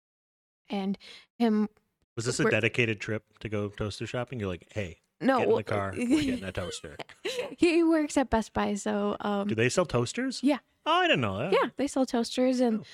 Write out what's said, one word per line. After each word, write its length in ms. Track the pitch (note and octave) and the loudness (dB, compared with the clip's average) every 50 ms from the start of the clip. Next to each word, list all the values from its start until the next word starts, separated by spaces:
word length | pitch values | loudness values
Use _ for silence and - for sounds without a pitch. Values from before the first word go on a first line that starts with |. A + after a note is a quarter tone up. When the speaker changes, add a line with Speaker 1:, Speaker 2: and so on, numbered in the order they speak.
| _ _ _ _ _ _ _ _ _ _ _ _ _ - | _ _ _ _ _ _ _ _ _ _ _ _ _ -8
Speaker 1:
and 280 | G#3+ G3+ G3 G3 G3 - - - - - - _ _ | -6 -4 -2 -2 -4 -4 -8 -18 -20 -20 -20 _ _
him 320 | - A#3 A3+ G#3+ G#3+ G#3+ - _ _ _ _ _ _ _ _ - | 0 2 4 4 2 2 0 _ _ _ _ _ _ _ _ -10
Speaker 2:
Was 100 | - A2 | -6 -4
this 140 | B2 B2 - | -2 0 2
a 40 | D#3 | 2
Speaker 1:
we're 80 | - | 4
Speaker 2:
dedicated 480 | - G#2+ A2 A2+ - - B2 A2 A2 G2 | 4 4 2 2 2 2 0 0 0 -4
trip 240 | - - A2 G#2+ - _ _ - | -4 -4 -6 -6 -6 _ _ -12
to 100 | - A2+ | -8 -4
go 200 | G#2+ G#2 G#2 G2+ | -4 -2 -2 -4
toaster 360 | - - A2 G#2 - - A#2+ | -4 -6 -6 -6 -6 -6 -8
shopping? 320 | G#2+ - B2 A#2+ - C3 A#2+ | -6 -6 -6 -6 -6 -6 -4
You're 100 | G2+ F#2+ | -4 -4
like, 180 | F2+ E2 - - - | -4 -6 -8 -10 -6
"Hey, 260 | A2 G2+ E2+ D#2+ _ _ _ _ - | -6 -6 -6 -8 _ _ _ _ -2
Speaker 1:
No, 180 | - B3 C4+ | 0 2 2
Speaker 2:
get 60 | B3 - | 2 2
in 60 | - | 2
Speaker 1:
well, 80 | A3+ | 2
Speaker 2:
the 60 | - G#2+ | 0 0
car. 300 | - G#2+ G2+ G2 G2 F#2+ | -2 -2 -2 -2 -2 -4
Speaker 1:
<laughs> 40 | |
Speaker 2:
We're 240 | - B3 A#3+ C#4 D4+ | -4 0 2 2 2
getting 220 | D4 C4+ B3+ A#3+ F#3+ | 2 0 -2 -4 -6
a 80 | F#3+ | -6
toaster." 460 | - - F#2 - - - - E3 - - - - - _ - G4+ C5 B4 - C#5+ - | -6 -6 -6 -6 -8 -10 -12 -14 -14 -14 -16 -16 -16 _ -10 -8 -6 -6 -8 -8 -2
Speaker 1:
he 260 | - - F4 D#4 E4+ E4+ | 2 2 4 4 6 4
works 340 | D#4+ E4 D#4 D4+ D4 - | 4 4 2 2 0 0
at 120 | C#4+ C4 - | 0 0 2
Best 240 | - A3+ G#3+ - - | 0 -2 -2 -2 -4
Buy, 220 | G#3 G#3 G#3 G#3 | -2 -2 -2 -2
so, 420 | G3+ - G#3+ G#3 G3+ G3+ G#3 - - | -4 -4 -2 -2 -2 0 -2 -2 -2
um, 260 | - G#3 G3+ G3+ G3 | -4 -2 -2 -2 -2
Speaker 2:
Do 80 | G#3 D3+ | -2 0
they 140 | G#2+ A#2 B2+ | 2 2 2
sell 160 | - F#3+ F3 | 4 2 0
toasters? 540 | - - A#2+ A#2+ - - A#3 B3+ C4+ - - - | 2 2 0 0 0 -2 -4 -4 -4 -4 0 2
Speaker 1:
Yeah. 160 | C#4 C#4+ - - _ _ _ - | 2 2 0 -2 _ _ _ -2
Speaker 2:
Oh, 80 | D4+ E4 | 2 2
I 140 | F4+ F#4 | 4 4
didn't 140 | E4 C#4 E3 | 4 4 2
know 160 | A#2+ G2+ F#2+ | 2 0 0
that. 140 | G2+ B2+ F#3+ - | 0 0 2 2
Speaker 1:
Yeah, 160 | C5 B4 B3 - | 2 2 0 -2
they 80 | - C4 | -4 -4
sell 180 | C#4+ - C#4 C4 | -2 0 0 0
toasters 520 | - - A#3 A#3 - - B3+ B3+ C4 C4 B3 | 2 0 -2 -2 -2 0 0 2 2 2 2
and 200 | B3+ A#3+ A3 G#3 | 2 2 2 -2
Speaker 2:
Oh. 40 | - - | -4 -8